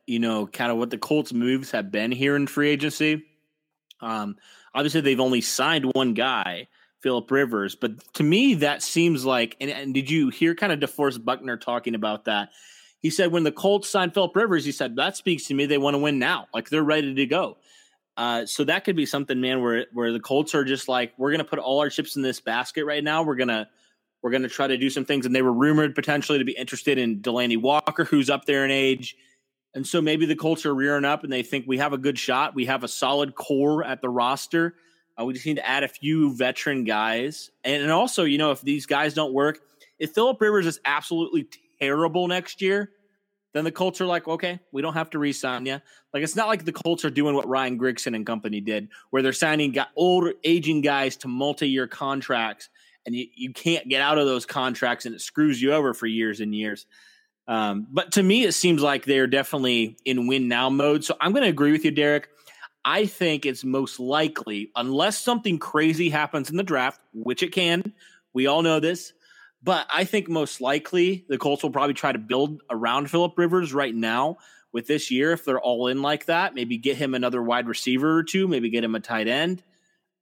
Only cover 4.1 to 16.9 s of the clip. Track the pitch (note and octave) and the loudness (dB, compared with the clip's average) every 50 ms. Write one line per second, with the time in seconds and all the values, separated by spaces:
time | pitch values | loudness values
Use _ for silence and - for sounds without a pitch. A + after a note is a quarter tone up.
4.1 | A2+ A2 G#2 G#2 G2+ - _ - - - - _ - B2+ C#3+ D3+ C#3+ D#3+ C#3+ C#3 | -6 -4 -4 -6 -8 -12 _ -20 -20 -20 -18 _ -4 -2 -2 0 0 2 2 2
5.1 | C3+ B2 C3 B2+ B2+ A#2+ A2+ - - - C3 D3 E3 D#3 C3+ C3 C3 C3+ C3 B2+ | 2 4 2 2 2 0 0 -2 -2 0 0 2 2 2 0 0 0 2 2 2
6.1 | A2+ A2 A#2+ C3 B2+ A2+ F#2+ F#2 F2 F2 B2 - _ _ _ _ _ _ - C3+ | 0 0 0 0 0 -2 -4 -4 -6 -10 -12 -16 _ _ _ _ _ _ -2 -2
7.1 | B2+ A#2+ A2+ - C3+ C3+ C#3 B2 A#2 G#2 G2 G2 - - - A#2 A2 A#2+ - _ | -2 -2 -2 0 2 2 2 2 0 -2 -2 -2 -4 -4 -6 -6 -6 -6 -16 _
8.1 | - - D#3 D3 E3+ G#3 C4 C#4 A#3 D#3+ D3 C#3+ D3 C#3+ - - - E3 E3+ E3+ | -2 0 2 4 4 4 6 4 4 4 2 0 0 -2 -4 -4 0 2 4 4
9.1 | E3 C3+ B2+ C3 C3 B2 A#2 A#2 - - C3 C#3 C#3+ - C#3 C#3 C3 C3+ C3+ C3 | 2 2 2 2 2 2 0 -2 -4 -8 -8 -8 -6 -6 -6 -2 -2 -2 0 0
10.1 | D#3 E3 D3 C3 - - - E3 E3+ E3 - G3+ E3 D#3 C#3 C3 - - D3 C#3 | 2 2 2 2 2 2 2 2 2 2 0 0 0 0 -2 -4 -2 0 -2 -2
11.1 | B2 A#2 A2+ A#2 B2+ C3 C3+ C3 A#2+ A2 - - A#2+ A#2+ A#2 B2 A2+ A2 G#2+ G#2+ | -2 -2 -4 -4 -4 -4 -4 -8 -8 -6 -4 -4 -4 -4 -2 -4 -4 -2 -2 -4
12.1 | G#2+ G#2 - - G#2+ G#2 G2+ - _ - - - - - - _ _ _ - D#3+ | -4 -4 -4 -2 -2 -2 -2 -4 _ -20 -20 -20 -20 -20 -20 _ _ _ -4 -2
13.1 | D#3 - F#3+ F3 E3 F3 D#3+ D3+ D3+ - - G3 G3+ G3+ G3+ - - G3+ F#3 F3 | 2 2 2 2 4 2 2 0 0 0 2 2 2 2 0 0 0 0 0 0
14.1 | - G3+ F#3+ F3 - F#3+ A3+ A3+ F#3 D#3+ C3+ C#3+ C3+ - C#3+ A#2+ A2+ B2 C#3+ F#3 | 0 0 0 2 2 2 2 2 2 0 0 -2 -4 -4 -4 -4 -2 -2 -2 -2
15.1 | G3 - - F#3+ E3+ C#3+ - - C#3+ C#3 C#3+ C#3 D3 C#3+ C#3 C#3+ C#3+ C#3 C#3+ D3+ | -2 -4 -2 -2 -2 -2 -2 -2 0 0 2 2 2 2 2 2 0 2 2 2
16.1 | C#3+ C3+ B2 D3 F3+ C3 - - - A#2 A2+ - D3 D#3 D#3 C#3+ | 0 2 2 0 0 -2 -4 -6 -8 -8 -6 -2 0 0 2 2